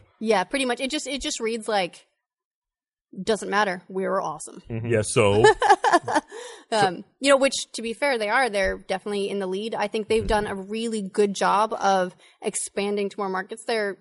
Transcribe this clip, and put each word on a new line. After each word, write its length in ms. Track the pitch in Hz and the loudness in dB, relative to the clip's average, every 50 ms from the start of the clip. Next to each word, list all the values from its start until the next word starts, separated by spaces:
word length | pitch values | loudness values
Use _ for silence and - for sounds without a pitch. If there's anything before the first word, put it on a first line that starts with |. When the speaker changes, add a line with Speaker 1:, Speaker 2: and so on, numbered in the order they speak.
| - _ _ _ | -10 _ _ _
Speaker 1:
Yeah, 240 | 220 220 214 190 180 | -2 0 0 0 0
pretty 220 | - - 277 269 | -2 -2 -2 -2
much. 120 | 247 240 240 | -2 -2 -4
It 100 | 277 262 294 | -4 -4 -6
just, 160 | 302 - 262 | -6 -6 -6
it 120 | 285 262 | -6 -6
just 200 | 262 302 - - | -4 -6 -6 -4
reads 260 | 240 220 233 233 214 | -4 -4 -4 -4 -4
like, 400 | - 214 202 180 175 - - - _ _ _ _ _ _ _ _ _ _ _ _ _ _ _ _ _ _ _ _ _ - 202 | -2 0 0 0 -2 -6 -12 -20 _ _ _ _ _ _ _ _ _ _ _ _ _ _ _ _ _ _ _ _ _ -14 -6
"Doesn't 300 | 180 - 220 190 208 185 | -2 -2 -2 -2 -2 -2
matter. 320 | 196 202 214 196 180 180 - - | 0 0 0 0 -2 -4 -8 -10
We 160 | 190 190 190 | -6 -6 -4
were 180 | 185 185 196 175 | -2 -2 -2 -2
awesome." 400 | 160 151 156 - - - 185 - - | -4 -6 -8 -12 -14 -16 -18 -12 -10
Speaker 2:
Mm-hmm. 160 | 117 113 110 | -8 -6 -2
Speaker 3:
Yeah, 160 | 117 117 107 104 | 0 0 0 0
so? 420 | - - 127 107 101 101 107 113 - | 2 2 4 4 4 6 6 6 6
Speaker 1:
<laughs> 40 | - - - 415 415 - - 440 349 339 - - - 302 - - - 453 508 - - - - _ | 6 6 4 4 4 4 4 4 2 2 2 0 -2 -2 -2 -4 -8 -18 -16 -16 -18 -20 -6 _
Um, 340 | 233 214 202 190 175 202 208 - _ _ | 2 2 2 2 0 -2 -10 -16 _ _
you 80 | 254 277 | 4 6
know, 80 | 277 | 6
which, 160 | 269 262 269 254 - - - - | 6 6 4 2 -2 -6 -8 -10
to 80 | - 220 | -8 -8
be 100 | 226 226 | -8 -4
fair, 240 | - - 285 262 | -2 0 0 0
they 140 | 226 214 208 | 0 0 0
are. 180 | 220 262 262 233 | 2 2 2 2
They're 300 | 202 202 190 190 190 196 | 2 0 0 0 -2 -4
definitely 500 | 196 - 190 185 - 208 202 202 196 202 | -4 -4 -4 -4 -4 -4 -4 -2 -2 -2
in 100 | 196 202 | -2 -4
the 60 | 196 | -4
lead. 280 | 185 190 196 214 226 220 | -4 -4 -4 -4 -6 -4
I 140 | - 208 202 | -4 -4 -4
think 200 | - 220 208 - | -4 -4 -2 0
they've 180 | 220 226 208 | 0 0 2
done 200 | 190 226 214 208 | 2 0 0 0
a 80 | 208 202 | -2 -4
really 480 | 196 190 196 214 226 226 233 220 220 196 | -8 -8 -8 -6 -6 -4 -4 -4 -4 -4
good 320 | 185 - 208 208 202 196 | -2 0 2 2 2 2
job 400 | - 202 180 185 196 220 220 196 - | 0 2 2 4 2 2 0 -2 0
of 380 | - 196 196 190 180 185 - _ _ _ _ _ | 2 2 4 2 2 0 -4 _ _ _ _ _
expanding 680 | - 220 - - - - - - 196 202 208 208 202 196 | -8 -6 -6 -6 -8 -6 -6 -4 -4 -2 -2 -2 -2 -4
to 80 | - - | -4 -6
more 100 | 202 190 | -6 -4
markets. 360 | 190 185 185 190 226 - - | -4 -4 -6 -8 -12 -12 -6
They're, 320 | - 233 220 208 202 185 - | -4 -2 -2 -2 -2 -4 -8